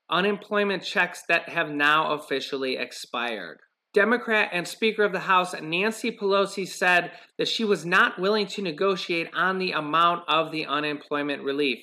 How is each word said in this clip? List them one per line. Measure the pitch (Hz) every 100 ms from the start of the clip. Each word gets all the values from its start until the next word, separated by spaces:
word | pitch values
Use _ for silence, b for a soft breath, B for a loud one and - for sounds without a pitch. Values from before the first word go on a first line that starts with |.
| -
unemployment | 175 202 202 - 208 202 180
checks | - 190 175 - -
that | 170 -
have | 170 151
now | 147 147 156 156
officially | 147 - 135 - 135 131 123
expired. | 123 - - 123 120 107 85 - _ _ _
Democrat | 202 208 240 233 214 -
and | 175 160
Speaker | - 220 214
of | 202
the | 180
House | 160 185 180 196
Nancy | 156 170 214 220 233 226
Pelosi | 196 196 190 202 185
said | - 180 175 170 B B -
that | 151
she | - 214
was | 180 170
not | 185 233 185
willing | 190 214 190
to | -
negotiate | 185 151 196 185 - 170 160 160
on | 180 190
the | 180
amount | 156 147 160 175 165 151
of | 156 156
the | 156 147
unemployment | 147 151 147 - 147 143 139
relief, | 139 143 139 113